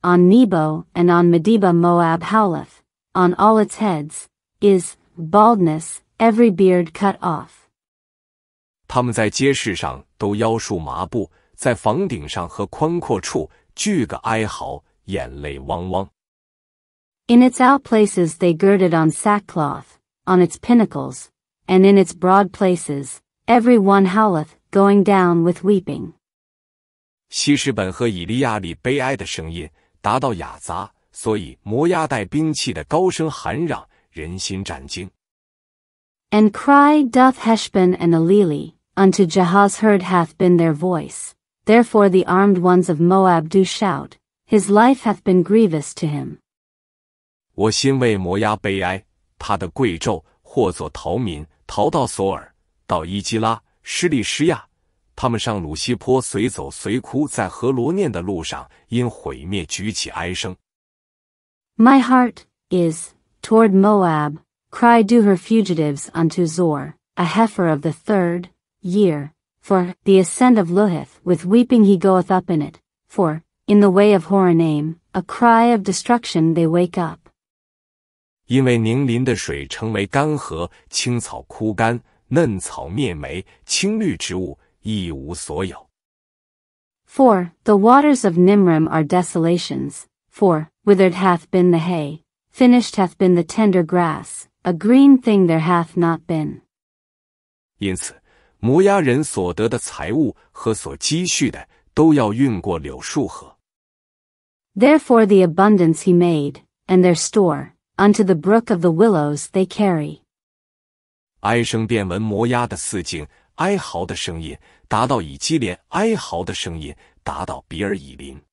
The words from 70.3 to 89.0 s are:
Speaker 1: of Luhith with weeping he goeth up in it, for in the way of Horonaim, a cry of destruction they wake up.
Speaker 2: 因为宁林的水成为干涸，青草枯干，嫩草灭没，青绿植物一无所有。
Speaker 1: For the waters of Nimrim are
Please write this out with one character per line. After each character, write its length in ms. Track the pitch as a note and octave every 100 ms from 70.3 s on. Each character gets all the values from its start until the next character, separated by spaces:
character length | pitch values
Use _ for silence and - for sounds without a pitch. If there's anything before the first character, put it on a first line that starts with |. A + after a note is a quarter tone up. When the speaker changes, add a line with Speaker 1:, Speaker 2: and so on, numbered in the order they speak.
| - B3+ A3+
Speaker 1:
of 120 | E3+
Luhith 480 | F3 G#3 D#3+ C3 _
with 220 | - F3 F3+
weeping 380 | A3+ A#3+ A#3+
he 140 | G3+ G3
goeth 320 | F#3+ F#3 F3+
up 200 | F#3+ -
in 100 | E3
it, 180 | C#3+ _ _ _ _
for 340 | - F3 D#3 _ _ -
in 140 | G#3
the 100 | G3+
way 240 | F#3 G#3
of 120 | G3+ D#3+
Horonaim, 680 | G3 F#3 E3 E3 D3+ D3+ D#3+ _
a 100 | F#3+
cry 500 | F3+ - A#3+ A3+ A#3
of 80 | A#3
destruction 720 | G3 F#3 - A#3+ - E3+ D#3+
they 140 | E3 E3
wake 320 | E3+ F3 F3
up. 200 | E3 D#3+ _ _ _ _ _ _ _ _ _ _ _ _ _
Speaker 2:
因 180 | B2
为 140 | B2+ A#2+
宁 280 | A2 B2+ C#3
林 180 | A#2
的 100 | C3
水 320 | A2 - C#2+ C#2
成 260 | - A2+
为 140 | G#2+ G2+
干 300 | C#3+ D3+ D3
涸， 340 | - D#2+ F2 _ _
青 300 | - - A#2+
草 240 | - - -
枯 260 | - A2
干， 260 | G2+ A2+ B2 _ _ _
嫩 320 | C#3 D#3+ F#2+
草 260 | - - C#2+
灭 260 | G2+ C#3
没， 320 | E2 C#2 E2+ - _
青 340 | _ - G3 A3
绿 180 | G3+ F2+
植 200 | - F2+
物 200 | F2+ C#2 _ _
一 280 | A2 G#2+ F2
无 240 | D2 C2+
所 300 | F2+ - D2
有。 240 | F#3+ - _ _ _ _ _ _ _ _ _ _ _ _ _
Speaker 1:
For 420 | - C4 G3 F3 _
the 100 | -
waters 500 | G#3 G#3+ C4 D4+ C4
of 140 | G3+ E3+
Nimrim 500 | F3+ G#3 F#3 D#3+ D#3+
are 160 | D#3+